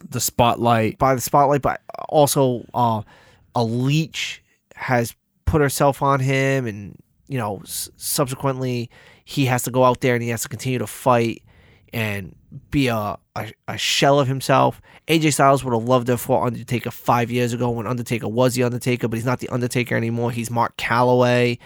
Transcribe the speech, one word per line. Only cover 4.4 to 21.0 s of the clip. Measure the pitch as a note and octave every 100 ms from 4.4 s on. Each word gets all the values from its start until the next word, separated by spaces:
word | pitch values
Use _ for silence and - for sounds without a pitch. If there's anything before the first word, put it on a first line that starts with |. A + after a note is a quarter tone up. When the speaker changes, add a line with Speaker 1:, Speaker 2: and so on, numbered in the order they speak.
| _ _ _ -
Speaker 2:
has | - B2 A#2 - _ _ -
put | D#3+
herself | C#3+ - C#3+ C3
on | C#3 C#3
him, | C3 C3+ C3+ C3+ A#2+
and, | G#2 G2+ - _ _ -
you | C3+
know, | G#2+ G2
s-, | - - - -
subsequently | - - C3 C3 C3+ C3 C3 A#2+ A#2 - - -
he | - - C3
has | B2+
to | B2
go | B2 B2+
out | B2
there | C3
and | A#2+
he | A#2
has | A2+
to | -
continue | G#2+ B2+ B2+
to | G#2+
fight | - - A#2+ A#2 G#2+ - _ _ _ _
and | A#2+ A2 G2+ F#2 - _ C#3+ -
be | D3 C#3
a, | A2+ G#2 - _ -
a, | A2 - -
a | G2+
shell | - - D3+ C#3+
of | C3
himself. | C3+ - C3 C3 - - - -
A | E3
J | D#3
Styles | C#3 C#3 C#3
would | C3
have | A#2 A#2
loved | B2+ A#2+
to |
have | A#2+
fought | - B2 A2+
Undertaker | A#2 A#2 E3+ A#2+
five | - - A#2+ A#2
years | A#2+ B2
ago | A#2 B2
when | A#2 G#2
Undertaker | B2 A#2+ A#2 A2
was | A2+ B2+ B2
The |
Undertaker, | B2 A#2+ C3 B2 A#2
but | A#2
he's | B2
not | B2
The | -
Undertaker | B2 A#2+ B2+ A#2 A#2+
anymore. | A2+ A#2 A#2+
He's | A#2 A2
Mark | A#2+ A#2 -
Calloway. | - A#2